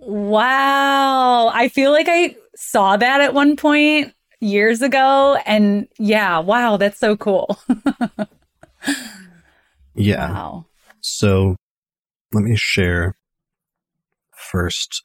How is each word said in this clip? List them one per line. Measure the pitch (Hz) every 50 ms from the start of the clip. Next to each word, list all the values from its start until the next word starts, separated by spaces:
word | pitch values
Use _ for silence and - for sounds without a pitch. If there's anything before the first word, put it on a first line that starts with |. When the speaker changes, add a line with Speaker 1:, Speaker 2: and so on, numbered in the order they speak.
| 277
Speaker 1:
Wow. | 233 208 208 208 202 214 214 226 254 262 269 277 277 277 277 277 277 277 277 269 269 269 262 254 247 247 240 226 226 -
I | 220 240 247
feel | - 269 269 277 294
like | 302 320 349
I | 339 339 349 311 - - - _ _
saw | - - - - 226 196 190 202 208
that | 240 247 269 277
at | 285 269 247
one | 277 285 285 302
point | 285 - 302 294 294 294 302 302 302 285 - _ _ _ _ _ -
years | 226 208 196 202 208 226 233 226
ago. | 262 269 269 269 262 269 277 277 277 277 277 269 -
And | - 214 214 208 202 202 202 - - _ -
yeah, | 220 202 220 214 208 185 175 160
wow, | 160 185 214 240 240 233 208 185
that's | 196 202 208 -
so | - 214 208 208
cool. | - 214 190 175 - - 202 - _
<laughs> | - 247 214 - 285 - - 247 - _ - 214 - _ _ _ _ _ _ _ _ _ _ - 277 285 262 247 220 208 190 190 180 175 170 _ _ _ _ _ _ _ _ _ _ -
Speaker 2:
Yeah. | - 101 104 98 - - 78
Speaker 1:
Wow. | 92 98 95 - - 175 165 _ _ _ _ _ _ _
Speaker 2:
So | - - - - - 208 95 95 95 95 92 - _ _ _ _ _ _ _ _ _ _ _ _ _ _ -
let | 107 101
me | 113 117
share | 107 - - - 107 92 90 87 87 85 85 90 _ _ _ _ _ _ _ _ _ _ _ _ _ _ _ _ _ _ _ _ _ _ _ _
first, | - - - - 92 87 87 - - - - - - -